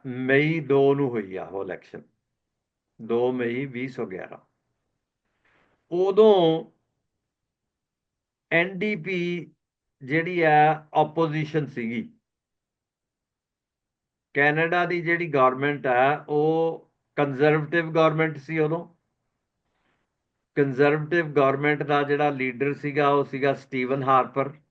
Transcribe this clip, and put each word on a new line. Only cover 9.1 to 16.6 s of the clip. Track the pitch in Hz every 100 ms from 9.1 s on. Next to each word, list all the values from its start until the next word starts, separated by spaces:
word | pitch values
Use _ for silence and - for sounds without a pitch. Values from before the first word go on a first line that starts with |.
| 180 175 175 - _ _ _ _ _
ਜਿਹੜੀ | 131 160 170 175
ਆ, | 160 151 151 151 -
ਆਪੋਜੀਸ਼ਨ | 151 151 165 160 156 151 160 139
ਸੀਗੀ। | 127 113 117 - _ _ _ _ _ _ _ _ _ _ _ _ _ _ _ _ _ _ _ _ _ _
ਕੈਨੇਡਾ | 139 147 151 165 175 170
ਦੀ | 175
ਜਿਹੜੀ | 165 170 170
ਗੌਰਮੈਂਟ | 139 127 127 143 143 131
ਆ, | 123 135 147 147
ਉਹ | 147 156 160